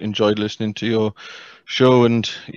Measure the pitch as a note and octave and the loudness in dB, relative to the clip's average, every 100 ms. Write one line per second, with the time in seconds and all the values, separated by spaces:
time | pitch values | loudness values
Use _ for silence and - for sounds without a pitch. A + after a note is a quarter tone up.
0 | G#2+ G#2 G#2 G#2 G#2+ - G#2+ - A2 A2+ | -6 -2 0 0 -4 -6 -8 -6 -4 -2
1 | G#2+ - - - - - - - B2+ B2+ | -2 -6 -16 -20 -20 -20 -8 2 4 6
2 | A#2+ A#2 - - - | 6 2 -2 -8 -14